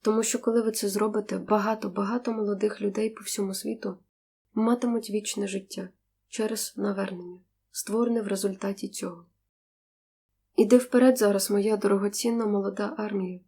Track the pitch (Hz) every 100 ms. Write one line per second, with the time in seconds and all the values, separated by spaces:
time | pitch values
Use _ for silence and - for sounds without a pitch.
0 | 220 214 220 240 - 226 220 220 202 196
1 | 214 208 208 190 - 214 208 220 202 180
2 | 202 240 240 220 208 196 214 208 202 196
3 | 220 220 208 - 196 190 220 226 202 185
4 | _ _ _ _ _ - 220 240 247 233
5 | 214 208 208 - 202 190 - - 185 _
6 | _ _ _ - 214 220 - - 202 196
7 | 196 180 175 180 _ _ _ - - 214
8 | 240 233 202 190 202 190 202 196 202 -
9 | - 175 - _ _ _ _ _ _ _
10 | _ _ _ _ _ - 214 247 247 247
11 | 254 254 208 202 190 202 202 208 202 202
12 | 202 202 240 233 214 202 196 196 208 -
13 | 214 202 185 180